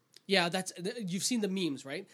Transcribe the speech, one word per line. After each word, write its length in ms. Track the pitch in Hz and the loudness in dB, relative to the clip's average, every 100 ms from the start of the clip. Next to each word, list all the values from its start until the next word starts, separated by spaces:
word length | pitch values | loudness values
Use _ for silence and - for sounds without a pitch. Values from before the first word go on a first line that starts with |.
| _ - - | _ -10 2
Yeah, 220 | 190 170 | 4 4
that's 220 | 185 185 | 0 -4
th-, 240 | 180 185 247 185 | -6 -6 -4 -4
you've 180 | 185 | -2
seen 160 | - 240 | 0 0
the 80 | 196 | 0
memes, 360 | 190 165 135 135 | 0 0 -2 -6
right? 200 | 165 208 | -10 -8